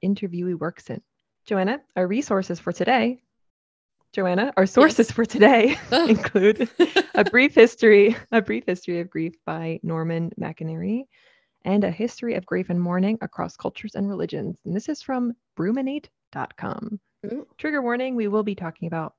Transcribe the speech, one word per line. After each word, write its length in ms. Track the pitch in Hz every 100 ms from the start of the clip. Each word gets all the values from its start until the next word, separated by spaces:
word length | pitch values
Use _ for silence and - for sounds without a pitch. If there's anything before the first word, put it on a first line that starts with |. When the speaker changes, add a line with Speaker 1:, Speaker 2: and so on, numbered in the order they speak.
| 185
Speaker 1:
interviewee 480 | 202 196 175 180
works 380 | 170 160 - -
in. 100 | 117 _ _ _ _ -
Joanna, 340 | 202 185 277 _ -
our 100 | 180
resources 540 | 220 285 196 190 175
for 120 | -
today, 520 | 175 180 254 226 247 _ _ _ _ _ _ _ _ _
Joanna, 420 | - 185 180 254 -
our 60 | 190
Speaker 2:
Yes. 80 |
Speaker 1:
sources 360 | - 311 - -
for 160 | - 226
today 500 | 254 208 247 226 -
<laughs> 80 | -
Speaker 2:
Ah. 140 | 262 330
Speaker 1:
include 640 | 220 - 202 196 214 240 - 330
Speaker 2:
<laughs> 220 | - - -
Speaker 1:
A 80 |
Brief 320 | 196 240 277 -
History, 600 | 226 - 226 208 208 233 -
A 80 | 233
Brief 260 | - 220 -
History 320 | 185 - 175
of 100 | 175
Grief 240 | 156 160 160
by 360 | - 160 165 160
Norman 480 | 165 165 160 165 170 -
McInerney, 680 | 156 160 160 160 185 226 269 _ _ _ _ _ -
and 180 | 202
A 60 | 196
History 460 | 165 233 - 233 226
of 100 | 185
Grief 240 | 180 185
and 100 | 175
Mourning 380 | 175 180 196 226
Across 360 | - - 175 -
Cultures 380 | - - 214 -
and 120 | 202
Religions. 520 | 190 165 151 160 175 -
And 100 | 180
this 120 | -
is 140 | 302
from 320 | - 254 240 240 _ -
Bruminate 520 | 175 254 262 294 - _ _
dot 240 | - - -
com. 420 | - - 220 208 _ _ 202
Speaker 2:
Ooh. 220 | 247 - _
Speaker 1:
Trigger 240 | 302 294
warning, 340 | 240 240 262 247
we 120 | 208
will 160 | 208
be 100 | 208
talking 340 | 190 170 165 170
about 280 | 165 156